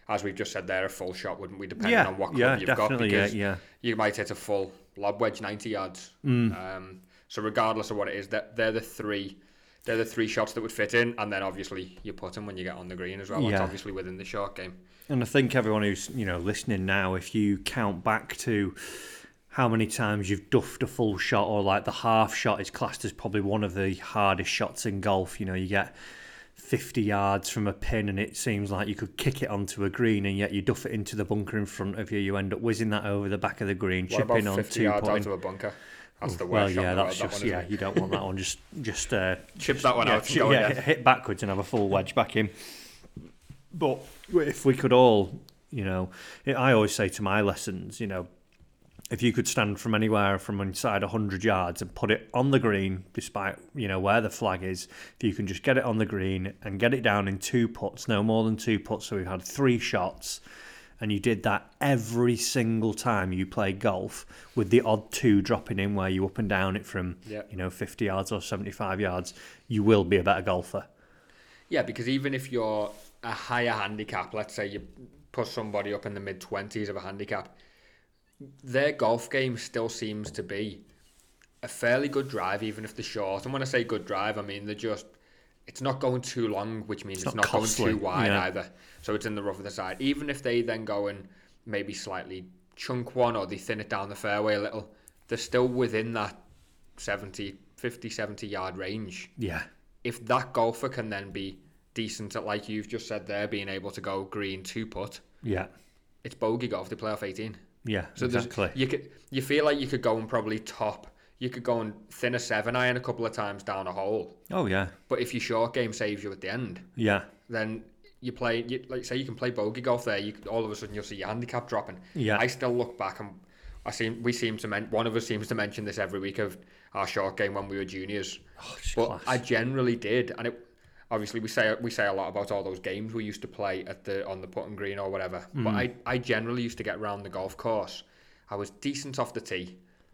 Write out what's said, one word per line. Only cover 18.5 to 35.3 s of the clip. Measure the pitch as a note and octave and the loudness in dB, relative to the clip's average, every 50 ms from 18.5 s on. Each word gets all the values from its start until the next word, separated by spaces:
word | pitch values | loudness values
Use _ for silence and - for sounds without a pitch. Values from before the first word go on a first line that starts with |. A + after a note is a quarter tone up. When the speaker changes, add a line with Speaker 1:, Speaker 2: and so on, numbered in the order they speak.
| A2+ G#2 G2+ F#2 - - - - - - - - - - - - - _ _ _ | 0 2 0 0 -2 -6 -12 -14 -14 -14 -14 -14 -16 -18 -20 -20 -20 _ _ _
Speaker 2:
how | - - C3 A#2+ | 0 2 4 6
many | A2 A2+ A2 | 6 4 4
times | G#2+ - - A#2 G#2 G#2 G#2 G2 F#2 | 2 2 0 0 2 2 0 0 0
you've | G2+ F#2+ - - | 0 -2 0 2
duffed | - - C3 - - - C3+ | 4 4 4 2 -2 -4 -4
a | |
full | C3 - - A#2+ G#2+ G2+ F2+ | -4 0 0 2 2 2 0
shot, | - - - G#2 G#2 | 0 2 2 2 2
or, | F#2 G#2+ G#2 G2 | 2 2 2 4
like, | F#2+ F#2+ G#2 - | 4 4 4 2
the | - G2+ | 0 -4
half | - - A#2 A2+ A2 A2 G#2 - | 0 2 4 6 6 6 4 2
shot | - - A#2 G#2 - | 0 2 2 2 2
is | G2 - | 0 -4
classed | - - C3 G2+ - - - | -4 -4 -4 -4 -4 -4 -6
as | G2+ F2 | -6 -6
probably | - - G#2+ F#2+ G#2+ F#2+ | -6 -4 -2 0 0 2
one | G2 G2+ G#2+ G#2 | 2 2 2 2
of | G2 E2+ | 0 0
the | G2 G2 F#2+ F#2 | 2 2 2 0
hardest | F2 - - - G#2+ G2+ G2 F#2+ F2+ F2+ - | -2 -4 -4 0 2 4 4 4 4 2 0
shots | - - A2+ - - - - | 0 0 -2 -2 -4 -4 -2
in | A#2 G2 G2 F#2+ | -2 -2 0 2
golf. | G#2+ G2 F#2+ F#2 - - - | 2 4 4 2 0 -4 -4
You | G#2+ | -4
know, | F#2+ F#2 | -2 0
you | F#2 F#2 | 0 0
get | F#2 G2+ G2 F#2+ - - - - - - - - - - - - - _ | 2 2 0 0 0 -4 -14 -18 -18 -18 -18 -18 -18 -20 -20 -20 -20 _
fifty | - - - - C3 - - - B2 G#2+ | -20 -4 -2 -2 -2 -2 -2 0 0 2
yards | G#2 G#2 G2+ G2 G2 G2 G2+ - - | 4 4 4 4 4 4 2 0 -2
from | - A2+ G#2 | -2 0 0
a | G2+ G2 | 0 0
pin | - - - - A2 G#2 G#2 | 0 0 0 0 2 2 0
and | G2 F#2+ | 0 0
it | G#2+ - - | -2 -2 -4
seems | - - B2 A2 G2+ G2+ G2 | -4 -2 0 0 0 0 0
like | G2 F#2 G#2 G#2 | 0 0 0 -2
you | G2+ | -2
could | - A#2 F#2+ - - | -2 -4 -6 -4 -2
kick | - C#3+ - - - | 0 0 0 0 0
it | - | -2
onto | G#2+ G2+ G2+ G2 - - G2 | 0 -2 -2 -2 -2 0 0
a | G2 | 0
green, | - - B2 A2+ A2 G2+ G2 | 2 4 4 6 6 4 4
and | G2+ G2 G2 | 2 2 2
yet | G2+ G2+ G2 | 2 2 2
you | G2+ G2 | 2 2
duff | - A2 - - | 2 0 0 -2
it | B2+ - | -4 -4
into | A2 G2+ - - | -4 -4 -4 -4
the | G#2+ G2+ | -4 -2
bunker | - G#2+ G#2+ G2+ F#2+ - G#2+ | 0 0 0 0 0 -2 -2
in | G2+ | -2
front | G2 - - G2+ G2 G2 A2+ | -2 -4 -4 -4 -4 -4 -4
of | G#2+ - | -4 -2
you. | A2 G#2 | -2 0
You | G2 F#2+ G2 G2+ | 0 0 0 0
end | G2 F#2+ G2+ | 0 0 -2
up | F#2+ | 0
whizzing | A2 A#2 A2+ G#2+ A#2 A2 | 2 2 2 2 2 2
that | G#2 G#2 G2+ | 2 0 2
over | G#2 G2+ G2+ G2+ G2 | 0 0 0 2 0
the | G2 | 0
back | G2+ G2 G2 - - | 0 0 -2 -2 -2
of | A2+ | -2
the | G2 G2 | -2 -2
green, | F2+ G#2 F#2+ F#2 F#2 F2+ | 0 0 0 2 0 0
Speaker 1:
What | F2+ - G#2+ - | 0 0 2 2
about | A2 A#2 | 4 4
Speaker 2:
chipping | A2+ G#2 G2+ | 4 4 2
on | G2 | 2
Speaker 1:
fifty | G2 G#2+ - - | 0 -2 -2 0
Speaker 2:
two | - A2 | 2 2
Speaker 1:
yards | G#2+ G#2 G#2 G#2 | 4 4 4 2
out | G#2 G#2 | 2 2
Speaker 2:
point. | G#2+ G#2 | 2 0
Speaker 1:
of | G#2+ | -2